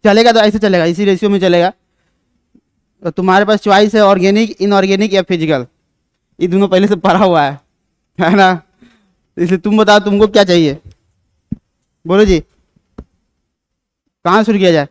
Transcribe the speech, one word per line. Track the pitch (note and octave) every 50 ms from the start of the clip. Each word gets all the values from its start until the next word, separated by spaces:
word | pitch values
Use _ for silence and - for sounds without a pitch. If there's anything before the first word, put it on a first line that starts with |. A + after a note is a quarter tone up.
| -
चलेगा | G#3+ G3+ A3 A#3 A#3+
तो | A3+ A3+
ऐसे | G#3+ G#3 G#3 G#3+
चलेगा, | G#3 G3+ F#3+ F3 D#3+
इसी | E3+ E3+ F3+ G#3
रेशियो | G3 F#3+ F3 G#3+ G3+
में | G3+ F#3+
चलेगा। | F#3 F#3 F3 F3 E3+ F#3 - _ _ _ _ _ _ _ _ _ _ _ _ _ _ _ _ _ _ _ _ _ _ _ _ _ -
तो | E3+
तुम्हारे | - - F3+ F#3+ F#3 G3 G#3
पास | G3 G#3+ G3+
चॉइस | - G#3 F#3+ G3 G#3+ G#3+ A3
है | G#3+
ऑर्गेनिक, | G#3 G3 G3 F#3+ F3+ G3 G3 G#3+ A#3 G#3+ - _
इनऑर्गेनिक | F#3+ G3+ G3+ G3 F#3+ F#3+ G3 F#3+ G#3+ G#3+ F#3+
या | G3 F3+
फिजिकल, | - F#3 E3 D#3 D#3 D3+ C3 A#2+ _ _ _ _ _ _ _ _ _ _ _ _ _ _ -
ये | E3+
दोनों | F3+ F3 G3 G3+
पहले | F#3 F#3 F#3 G3
से | G#3 G3+
पढ़ा | E3+ - F#3+ E3+ G3
हुआ | G#3+ F#3+ E3+ D#3+ C#3+
है, | C3+ C#3+ C#3 _ _ _ _ _ _ _ _ _ _ _ -
है | F#3 E3 G3+
ना? | G3+ F#3+ F#3 F#3 D#3+ _ _ _ _ - _ _ _ _ _ _ _ _ _ _
इसलिए | - F3 E3 F#3 F3+
तुम | - G#3 G#3+
बताओ | G#3+ G#3+ G3+ G#3 G#3
तुमको | G3 G#3 G3 G3+ A3 G#3
क्या | G3 G#3+ G3+
चाहिए? | F#3 F3 F3 D#3+ C#3+ C3+ - _ - _ _ _ _ _ _ _ _ _ _ _ _ - _ _ _ _ _ _ _ _ _ _
बोलो | E3+ F3+ G3 G#3+
जी, | G3 F#3 D#3+ - _ _ _ _ _ _ _ _ _ _ - - _ _ _ _ _ _ _ _ _ _ _ _ _ _ _ _ _ _ _ _ _ _ _ _
कहाँ | E3+ F#3 A3 G#3+
शुरू | A3+ G#3+ G3+
किया | F#3+ F3+
जाए? | E3+ D#3 C#3 -